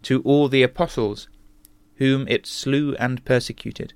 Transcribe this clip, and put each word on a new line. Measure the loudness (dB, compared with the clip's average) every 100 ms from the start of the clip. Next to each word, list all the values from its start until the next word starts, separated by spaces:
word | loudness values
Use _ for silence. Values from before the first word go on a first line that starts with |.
to | 0 0
all | 4 4 4
the | 4
apostles, | 2 2 -4 -2 -4 -4 -16 -20 -20 _ -20 _ _ _
whom | 0 0 0
it | -4 -4
slew | -8 -2 0 -2 -2
and | -4 -4
persecuted | 0 0 0 -10 -12 -10 -14